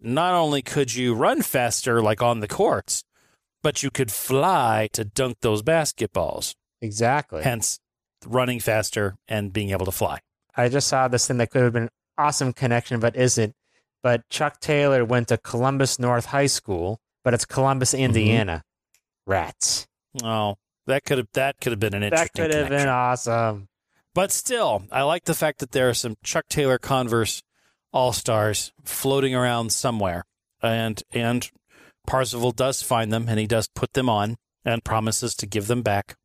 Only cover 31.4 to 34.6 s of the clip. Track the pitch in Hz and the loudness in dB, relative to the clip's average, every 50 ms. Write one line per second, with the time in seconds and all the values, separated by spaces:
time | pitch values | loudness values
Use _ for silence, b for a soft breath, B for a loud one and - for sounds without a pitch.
31.4 | - - - _ _ b b b b b b b _ - - 131 131 110 117 120 | -4 -6 -12 _ _ b b b b b b b _ -2 0 0 0 0 -2 -2
32.4 | 120 123 117 - 127 135 135 - - - 127 117 113 107 110 113 117 117 113 107 | -2 0 0 0 0 0 0 -2 -2 0 0 0 2 0 0 -2 0 0 0 0
33.4 | 107 101 101 95 90 - _ - - - - 135 127 127 110 104 101 110 117 - | 0 2 0 0 0 -2 _ -6 -6 -2 -2 0 0 2 2 2 0 -2 -4 -8
34.4 | _ _ _ _ | _ _ _ _